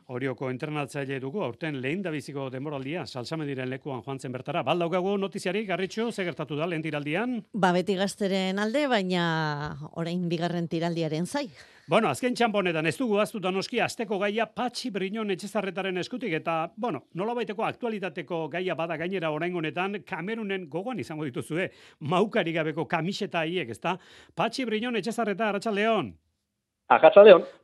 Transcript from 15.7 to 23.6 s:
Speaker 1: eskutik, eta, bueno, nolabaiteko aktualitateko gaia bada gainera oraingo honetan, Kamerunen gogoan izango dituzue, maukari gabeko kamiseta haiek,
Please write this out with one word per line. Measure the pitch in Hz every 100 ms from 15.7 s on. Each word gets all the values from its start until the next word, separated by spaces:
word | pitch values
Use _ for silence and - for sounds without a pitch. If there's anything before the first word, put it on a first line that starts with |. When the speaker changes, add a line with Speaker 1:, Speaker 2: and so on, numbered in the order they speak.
| 185 190 180
Speaker 1:
eskutik, | 165 247 233 156
eta, | 151 165 170 -
bueno, | 233 147 - 165
nolabaiteko | 214 240 220 202
aktualitateko | 185 - 233 214 185 180 147 170 160
gaia | 175 185 160
bada | 165 156
gainera | 175 190 165
oraingo | 151 175 175
honetan, | 156 160 190 202
Kamerunen | - 175 180 226 208 190 170
gogoan | 156 208 226
izango | 123 156
dituzue, | 156 156 120 156 180 - - - 143
maukari | 175 214 226 170
gabeko | 165 156 156
kamiseta | 151 165 160 - 170 170
haiek, | 160 180